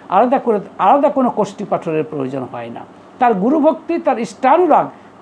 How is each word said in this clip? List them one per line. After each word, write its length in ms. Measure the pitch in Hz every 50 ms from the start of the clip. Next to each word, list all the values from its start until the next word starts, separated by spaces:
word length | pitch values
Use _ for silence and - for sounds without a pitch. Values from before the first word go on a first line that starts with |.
| - -
আলাদা 300 | 175 196 240 247 277 269
করে, 200 | - 240 214 202 - - - -
আলাদা 300 | 175 196 254 285 294 285
কোনো 220 | - 269 254 233 -
কষ্টি 280 | 214 202 - - - 208
পাথরের 400 | - 185 160 - 170 156 156 151
প্রয়োজন 400 | 156 156 147 135 131 139 135 127 123
হয় 180 | 127 120 117 117
না। 100 | 117 - - - - - - - - -
তার 140 | 254 240 220
গুরুভক্তি, 680 | 185 190 247 302 320 269 320 - 320 - - 339 339
তার 200 | 330 294 254 220
ইষ্টানুরাগ 680 | 233 - - - - 254 294 339 359 311 254 196 151 135 - - - - - -